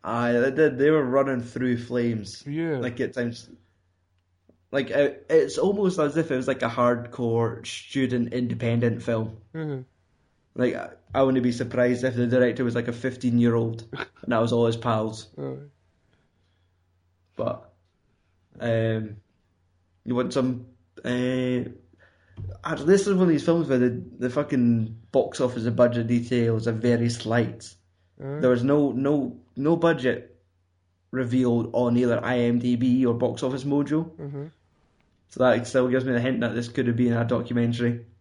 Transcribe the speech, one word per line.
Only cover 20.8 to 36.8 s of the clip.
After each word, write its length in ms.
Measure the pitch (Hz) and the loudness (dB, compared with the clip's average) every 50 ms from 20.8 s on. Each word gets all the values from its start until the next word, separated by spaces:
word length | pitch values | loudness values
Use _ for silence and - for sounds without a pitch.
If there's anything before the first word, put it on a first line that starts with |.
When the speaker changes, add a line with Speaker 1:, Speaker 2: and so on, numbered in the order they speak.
| _ _ _ - - | _ _ _ -10 -6
Speaker 1:
uh, 600 | 117 123 123 127 127 127 127 127 127 127 123 - - - - _ _ _ _ - _ _ _ _ _ - - - - - - - | -4 -2 -2 0 -2 0 0 0 0 -2 -2 -4 -6 -12 -18 _ _ _ _ -20 _ _ _ _ _ -16 -14 -12 -12 -12 -10 -8
actually, 220 | 160 160 - 139 | -6 -6 -2 4
this 200 | 160 190 196 196 202 | 4 4 4 4 2
is 60 | 196 | 2
one 80 | 180 185 | 4 4
of 40 | 175 | 4
these 160 | 160 143 - | 4 2 2
films 220 | - 165 170 156 135 | 2 2 2 2 2
where 100 | 135 127 | 2 2
the, 260 | 123 123 110 - - - - - | 2 2 0 -2 -10 -12 -10 -6
the 120 | 120 127 | -6 -2
fucking 680 | 123 147 147 143 143 131 120 120 117 113 110 110 113 - - _ | -2 -2 -2 0 0 2 4 4 4 2 0 -4 -8 -14 -18 _
box 300 | - 135 113 - - - | 0 0 0 2 -2 -2
office 240 | 135 123 117 120 113 | -2 -2 -2 -2 -4
and 100 | 120 113 | -2 4
budget 320 | 117 123 120 120 120 117 | 4 4 4 4 0 0
details 640 | 113 120 117 117 - 127 120 117 117 113 110 113 117 | 0 0 0 0 0 0 2 2 2 0 0 0 -2
are 40 | |
very 360 | 113 110 110 120 120 120 117 117 | -4 0 2 2 2 4 2 0
slight. 640 | 117 - - 110 113 120 113 - - - - - - _ _ _ _ _ _ _ _ _ | -2 -4 -4 0 0 0 0 0 -4 -12 -18 -20 -20 _ _ _ _ _ _ _ _ _
Speaker 2:
Aye. 160 | 139 135 139 147 | -10 -10 -6 0
Speaker 1:
There 100 | 143 127 | 2 2
was 120 | 127 120 | 4 4
no, 300 | 117 139 143 147 143 139 | 2 2 4 4 2 2
no, 480 | 110 127 139 139 151 147 131 120 - - - _ _ | 0 0 0 2 2 0 0 -4 -8 -14 -20 _ _
no 180 | 127 135 151 170 | -4 0 0 2
budget 640 | 170 165 170 165 135 123 127 107 - - - - _ _ _ _ _ _ _ _ _ _ _ _ _ _ _ | 4 4 2 2 2 0 -2 -2 -2 -8 -16 -20 _ _ _ _ _ _ _ _ _ _ _ _ _ _ _
revealed 600 | - 127 131 117 120 127 127 123 120 120 113 113 | -6 -6 -4 0 0 2 2 2 2 0 -2 -2
on 240 | - 117 123 120 120 | -2 0 0 2 2
either 280 | 120 127 120 117 - - | 2 2 2 0 0 0
I 140 | 120 127 123 | -2 0 2
M 200 | 120 120 120 120 | 2 2 0 0
D 160 | 120 123 123 | 0 0 0
B 280 | 113 123 127 123 131 131 | 2 2 2 4 4 4
or 100 | 120 117 | 2 2
Box 280 | 117 135 113 123 - | 2 0 -2 -2 -2
Office 220 | - 131 131 135 127 | -4 -4 -4 -4 -2
Mojo. 460 | 143 143 143 143 139 151 156 165 160 - - | -2 0 0 0 0 -2 -4 -4 -6 -10 -14
Speaker 2:
Uh-huh. 240 | 156 143 143 139 143 160 _ _ _ _ _ _ _ _ _ _ _ _ _ _ _ _ | -14 -12 -10 -12 -12 -14 _ _ _ _ _ _ _ _ _ _ _ _ _ _ _ _
Speaker 1:
So 120 | - - 127 | -4 2 2
that 200 | 127 113 120 120 - | 4 4 2 0 0
still 180 | - 131 127 | 0 0 2
gives 180 | 127 127 131 123 | 2 2 0 0
me 60 | 135 | 0
the 80 | 123 120 | 0 0
hint 200 | 120 131 131 120 | 0 0 -2 0
that 160 | 120 113 - | -2 -2 -2
this 100 | 120 117 | -4 -6
could 220 | - - - | -6 -4 -2